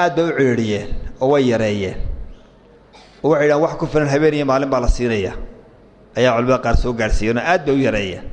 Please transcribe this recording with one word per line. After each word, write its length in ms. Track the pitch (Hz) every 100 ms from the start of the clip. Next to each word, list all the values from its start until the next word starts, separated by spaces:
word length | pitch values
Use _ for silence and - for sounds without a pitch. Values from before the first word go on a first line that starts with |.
aad 140 | 175 151
bay 80 |
u 80 | 170
ciriiriyeen 540 | 135 131 117 107 101 - - - -
oo 80 | 131
way 120 | 143 127
yareeyeen. 460 | 110 107 104 92 - - - - - - - - - - - - -
Oo 80 | 143
waxay 160 | 151 147
yidhahdeen, 160 | 147
"Wax 120 | 160 147
ku 80 | 165
filan 220 | 151 143
habeen 260 | 143 156
iyo 120 | 147 135
maalin 200 | 135 139
baa 100 | 131
la 80 | 120
siinayaa." 480 | - 120 107 92 - - - - - - - - 117
Ayaa 180 | 123 117
culimada 220 | 123 123
qaar 180 | 120 117
soo 160 | -
gaarsiiyeen 460 | 117 110 - 107 117
oo 60 | 156
aad 160 | 180 147
bay 80 |
u 40 | 135
yareeyeen. 460 | 123 107 98 82 -